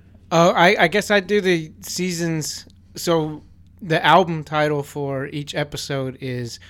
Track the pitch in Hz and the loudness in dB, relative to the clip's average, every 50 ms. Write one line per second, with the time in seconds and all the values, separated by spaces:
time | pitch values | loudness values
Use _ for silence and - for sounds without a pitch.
0 | _ _ - - _ - - 165 170 180 - - 170 180 208 220 208 170 156 208 | _ _ -20 -20 _ -2 2 4 4 4 6 6 6 4 6 4 2 2 2 0
1 | 190 - 208 202 185 - 208 208 185 185 180 165 160 156 - - - - - - | 0 0 0 0 0 0 0 0 2 2 0 0 -2 -6 -14 -16 -14 -10 -8 -6
2 | 180 185 175 165 170 165 165 160 147 - - - - - - - - - - - | -4 -4 -4 -4 -4 -2 -2 -4 -6 -6 -10 -12 -14 -18 -20 -20 -20 -20 -16 -8
3 | - 175 170 165 156 156 151 151 - - - - - - - - 233 175 156 156 | -2 0 0 0 0 -2 -6 -10 -14 -20 -20 -20 -20 -20 -20 -14 -4 -2 -2 2
4 | - 160 156 175 190 170 170 156 147 - 156 151 151 151 151 147 143 143 - 147 | 6 6 6 6 6 4 0 -6 -6 -4 -2 0 0 0 0 -2 -4 -6 -8 -8
5 | 143 139 139 135 135 151 147 151 143 143 - 156 147 147 147 151 - - 143 135 | -6 -6 -6 -6 -8 -8 -8 -10 -10 -8 -6 -6 -6 -6 -8 -10 -8 -6 -6 -6
6 | 131 131 127 131 - 131 123 123 120 117 113 - - - | -6 -6 -8 -10 -10 -8 -8 -8 -8 -10 -12 -14 -18 -20